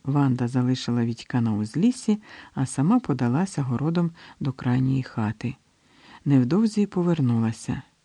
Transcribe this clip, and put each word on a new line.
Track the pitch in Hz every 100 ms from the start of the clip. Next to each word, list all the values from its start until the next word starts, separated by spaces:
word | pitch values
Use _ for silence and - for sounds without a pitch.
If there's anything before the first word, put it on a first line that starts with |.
Ванда | - 143 139 123 120
залишила | 127 123 127 - 120
Вітька | 117 117 - 127
на | 117
узліссі, | 104 107 151 220 254 - 214 - - -
а | - 131
сама | - 147 240
подалася | - 135 123 131 190 -
городом | 131 120 143 170 170 170 - -
до | 143
крайньої | 131 127 127 131 135
хати. | 127 - 107 - 120 - _ _ _ _ - -
Невдовзі | - 139 123 170 220 208 202
повернулася. | 180 175 165 131 117 113 113 - 131 - _